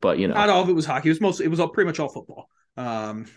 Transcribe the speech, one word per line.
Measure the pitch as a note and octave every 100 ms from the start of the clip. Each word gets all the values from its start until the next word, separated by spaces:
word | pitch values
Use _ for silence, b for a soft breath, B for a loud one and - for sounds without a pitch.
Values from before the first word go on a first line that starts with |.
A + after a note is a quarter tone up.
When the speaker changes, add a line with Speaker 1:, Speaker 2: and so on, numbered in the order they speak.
Speaker 1:
but, | F#2+ D#2
you | G2
know. | G#3+
Speaker 2:
Not | G#3
all | F#3
of | F#3
it |
was | E3+ D3+
hocky. | C3+ D#3
It |
was | D#3+
mostly, | G3+ - D#3+
it |
was | E3
all, | E3
pretty | - F3+
much | D#3+
all | D3
football. | B2+ - - - _ _ -
Um, | B2 A2 G#2+ G#2+ A2